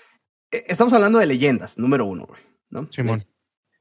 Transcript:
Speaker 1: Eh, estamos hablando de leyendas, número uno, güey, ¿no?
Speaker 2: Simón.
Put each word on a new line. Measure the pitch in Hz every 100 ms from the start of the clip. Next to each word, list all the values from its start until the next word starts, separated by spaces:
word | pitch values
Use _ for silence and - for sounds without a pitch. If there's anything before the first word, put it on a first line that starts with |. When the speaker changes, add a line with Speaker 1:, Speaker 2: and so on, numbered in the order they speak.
| _ _ _ _ _
Speaker 1:
Eh, | - -
estamos | 175 240
hablando | 233 202 226
de | 170
leyendas, | 127 143 117 - -
número | 123 135 101
uno, | 90 -
güey, | - _ _ _
¿no? | - 151
Speaker 2:
Simón. | - 117 113 - _ _ _ _ _